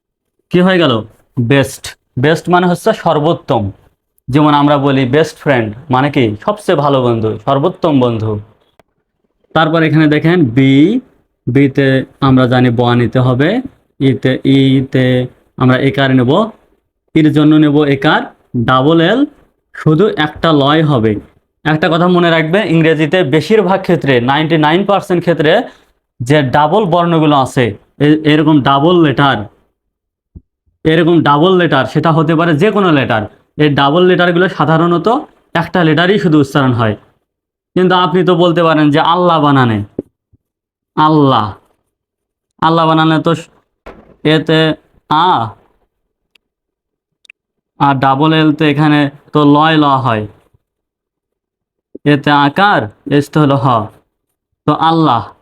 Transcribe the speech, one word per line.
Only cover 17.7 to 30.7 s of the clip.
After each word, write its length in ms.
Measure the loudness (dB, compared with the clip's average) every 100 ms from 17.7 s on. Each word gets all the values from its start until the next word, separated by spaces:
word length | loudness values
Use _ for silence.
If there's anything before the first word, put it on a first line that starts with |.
| 2 0 -2
একার, 260 | -2 -2 -6 _ _ -4 0
ডাবল 300 | 2 2 2 2
এল, 80 | 0 -2 _ _ _ _ -6
শুধু 300 | 0 2 0 0 -6
একটা 240 | -2 0
লয় 300 | 0 2 0 0
হবে। 200 | 0 0 -4 -10 _ _ _ -4
একটা 220 | -2 0
কথা 140 | 0 2 2
মনে 140 | 2 0
রাখবে, 240 | 0 -2 0
ইংরেজিতে 460 | 0 2 0 0 0 0
বেশিরভাগ 460 | 0 0 0 0 -2 -2
ক্ষেত্রে, 260 | -2 0 0 0
নাইনটি 260 | -2 0 0
নাইন 240 | 0 0 0
পার্সেন্ট 300 | -2 -2 -4 -2
ক্ষেত্রে 260 | 0 0 0 -2 -14 _ _ _ -10
যে 180 | -2 0 0 0
ডাবল 280 | 0 0 0
বর্ণগুলো 420 | 0 0 0 2 0 0
আছে, 200 | -2 -4 -4 _ -2 0
এ-, 160 | 0 0
এরকম 240 | 0 2 2
ডাবল 340 | 2 2 2 2
লেটার, 340 | 2 0 -2 -2 -8 _ _ _ _ _ _ _ _ -20 _ _ _